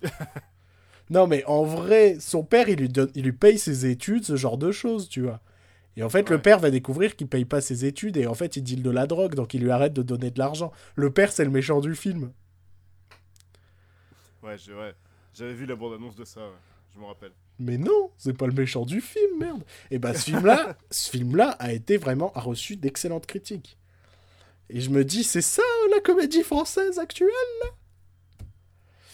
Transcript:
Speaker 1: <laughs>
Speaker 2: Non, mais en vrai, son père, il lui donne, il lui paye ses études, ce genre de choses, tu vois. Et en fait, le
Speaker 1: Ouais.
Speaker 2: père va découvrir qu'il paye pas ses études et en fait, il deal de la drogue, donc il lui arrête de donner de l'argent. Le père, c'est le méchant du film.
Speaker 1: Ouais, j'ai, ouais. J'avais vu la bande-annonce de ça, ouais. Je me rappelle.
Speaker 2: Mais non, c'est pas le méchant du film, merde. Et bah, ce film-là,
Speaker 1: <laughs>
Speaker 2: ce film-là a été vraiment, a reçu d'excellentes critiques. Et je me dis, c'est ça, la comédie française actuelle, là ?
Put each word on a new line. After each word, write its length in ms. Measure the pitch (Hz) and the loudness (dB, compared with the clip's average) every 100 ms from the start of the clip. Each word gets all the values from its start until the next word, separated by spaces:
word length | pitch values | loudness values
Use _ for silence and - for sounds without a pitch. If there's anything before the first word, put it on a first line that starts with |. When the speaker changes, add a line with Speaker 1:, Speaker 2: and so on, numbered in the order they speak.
Speaker 1:
<laughs> 1080 | 175 - - 147 - _ _ _ _ _ - | -10 -8 -12 -14 -18 _ _ _ _ _ 0
Speaker 2:
Non, 160 | 175 185 | 4 6
mais 180 | 147 - | 4 2
en 180 | 147 | 2
vrai, 540 | 156 165 180 220 208 160 | 2 0 4 8 8 6
son 240 | - 170 | -2 -4
père, 260 | 156 233 233 | 2 4 4
il 100 | 175 | 2
lui 100 | 127 | 0
donne, 200 | 131 131 139 | 0 0 0
il 80 | |
lui 80 | 131 | -4
paye 260 | 127 208 214 | 4 6 6
ses 280 | - 135 127 | 2 -2 0
études, 400 | 123 - 226 202 | -2 -2 -2 -2
ce 100 | 139 | -2
genre 220 | 127 120 | -2 -2
de 140 | 160 | -2
choses, 380 | 202 233 220 180 | -2 -2 -4 -4
tu 120 | - | -4
vois. 180 | 127 113 - _ _ _ _ - | -4 -6 -14 _ _ _ _ -6
Et 60 | |
en 60 | 110 | 0
fait, 200 | 180 202 | 2 4
le 60 | 160 | 4
Speaker 1:
Ouais. 40 | |
Speaker 2:
père 180 | 202 208 | 6 6
va 100 | 160 | 6
découvrir 460 | 131 131 139 208 - | 2 -2 -2 -2 -2
qu'il 120 | 139 | -4
paye 180 | 131 123 | -4 -2
pas 140 | 147 | -2
ses 260 | 139 123 135 | -2 -4 -4
études 320 | 139 214 170 | -4 -4 -2
et 100 | 120 | -2
en 60 | |
fait, 220 | 117 - - | -2 -6 -6
il 60 | |
deal 220 | 127 131 | -6 -4
de 60 | 123 | -2
la 180 | 123 143 | 0 0
drogue, 280 | 165 190 143 | 0 0 -2
donc 180 | 117 | -4
il 80 | 131 | -2
lui 80 | 123 | 0
arrête 220 | 123 143 | 2 2
de 100 | 139 | 0
donner 280 | 123 120 123 | -4 -4 -4
de 80 | 123 | -2
l'argent. 320 | 135 156 165 - - - | -4 -4 -8 -10 -12 0
Le 160 | 143 | 2
père, 200 | 135 202 | 4 2
c'est 120 | - | 2
le 60 | 143 | 0
méchant 320 | 135 131 147 | 2 2 0
du 140 | 143 160 | 0 -4
film. 360 | 196 175 127 - _ _ _ - _ _ _ - _ _ _ _ _ _ _ _ _ _ _ _ | -4 -4 -8 -12 _ _ _ -20 _ _ _ -20 _ _ _ _ _ _ _ _ _ _ _ _
Speaker 1:
Ouais, 140 | 107 104 | -16 -16
j'ai, 160 | 98 | -16
ouais. 200 | 101 107 90 _ _ _ | -14 -14 -16 _ _ _
J'avais 200 | - 120 | -16 -14
vu 120 | 120 131 | -12 -10
la 100 | 120 | -10
bande-annonce 400 | 117 110 120 104 | -10 -12 -16 -18
de 100 | 113 | -20
ça, 160 | 113 | -18
ouais. 140 | 107 90 _ _ _ | -18 -18 _ _ _
Je 60 | 101 | -20
me 60 | 104 | -20
rappelle. 260 | 101 98 _ _ - | -18 -20 _ _ -12
Speaker 2:
Mais 180 | 123 123 | -6 -4
non, 340 | 185 415 381 - | 0 0 0 -6
c'est 180 | 135 127 | -6 -4
pas 120 | 131 | -2
le 60 | |
méchant 320 | 131 131 127 127 | -2 -4 -4 -6
du 160 | 190 | -6
film, 360 | - 427 403 339 | -6 0 0 0
merde. 240 | 339 285 - - - | -6 -8 -14 -20 -8
Et 80 | 127 | -6
bah, 140 | 120 | -4
ce 100 | 120 | -4
film-là, 540 | - 156 185 269 311 - | -4 2 6 6 2 -8
Speaker 1:
<laughs> 80 | _ | _
Speaker 2:
ce 180 | - - | -8 -6
film-là 420 | 127 123 151 269 - | -4 0 2 2 0
a 140 | 123 | -6
été 240 | 113 113 202 | -6 -2 -2
vraiment, 360 | 147 131 180 | 0 -2 -4
a 80 | - | -6
reçu 340 | 120 117 - 202 | -8 -8 -8 -6
d'excellentes 520 | 139 - 180 165 - | -6 -4 -6 -6 -8
critiques. 500 | 202 - 196 - _ _ _ _ _ _ _ _ _ - | -12 -10 -14 -14 _ _ _ _ _ _ _ _ _ -12
Et 100 | 120 | -8
je 100 | 131 | 0
me 140 | 139 | 2
dis, 200 | 139 190 | 2 0
c'est 180 | 233 - | -2 0
ça, 200 | - - 480 466 427 | 0 2 2 2 4
la 60 | 415 | 4
comédie 440 | 403 359 294 320 | 4 2 2 2
française 560 | 330 294 320 - 392 359 | 0 0 -2 -2 -2 -2
actuelle, 280 | 330 - 370 480 494 466 | -6 0 2 2 -2 -4
là ? 60 | 480 494 _ _ _ _ _ - - - _ _ _ _ _ | -8 -10 _ _ _ _ _ -20 -20 -20 _ _ _ _ _